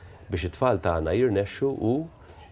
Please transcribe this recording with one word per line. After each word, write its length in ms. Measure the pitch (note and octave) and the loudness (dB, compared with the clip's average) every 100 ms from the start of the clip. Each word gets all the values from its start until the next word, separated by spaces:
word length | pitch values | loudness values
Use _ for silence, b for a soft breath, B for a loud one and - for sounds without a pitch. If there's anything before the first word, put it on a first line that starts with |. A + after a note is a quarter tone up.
| B B B | B B B
biex 220 | F#2 F2 | -4 -4
it-tfal 300 | - B2+ G2+ | 0 2 2
tagħna 300 | F#2+ E2 D#2 F#2+ | 2 0 2 2
jirnexxu 540 | B2 G2 G2+ - C#3 | 2 2 0 -2 -2
hu 220 | - G#2+ C3+ E3 - B B B | 0 0 0 -2 -12 B B B